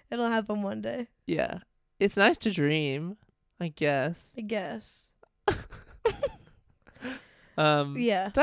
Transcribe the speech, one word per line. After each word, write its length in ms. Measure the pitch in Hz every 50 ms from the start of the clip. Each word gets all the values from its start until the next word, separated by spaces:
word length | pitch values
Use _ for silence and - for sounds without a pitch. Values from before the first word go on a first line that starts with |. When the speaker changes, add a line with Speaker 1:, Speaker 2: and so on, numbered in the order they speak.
| _ -
Speaker 1:
It'll 200 | 240 240 233 233
happen 320 | 226 220 208 - 208 208
one 180 | 202 196 214 214
day. 280 | 208 226 233 254 233 - _ _ _
Speaker 2:
Yeah. 320 | - 160 - - - - 185 - _ _ _ _ _ _ -
It's 160 | 196 202 -
nice 220 | 202 196 240 330 -
to 120 | - 220
dream, 680 | 185 170 143 143 156 156 151 139 135 143 165 180 208 - _ _ _ _ _ _ _ -
I 80 | 175 160
guess. 640 | 147 - 156 147 143 135 131 160 170 - - - -
Speaker 1:
I 40 | 254
guess. 640 | 214 208 226 208 180 156 - 220 - - - - _ _ _ _ _ _ _ _ _
Speaker 2:
<laughs> 80 | - - - - - - - - - - - - 440 - - 587 - - - - - - _ _ _ _ _ _ - - - - 254 262 - - - _ _ _ _ _ -
Um, 380 | 156 151 151 147 143 139 139 254
Speaker 1:
Yeah. 300 | 240 233 202 185 190 208
Speaker 2:
did 100 | - 269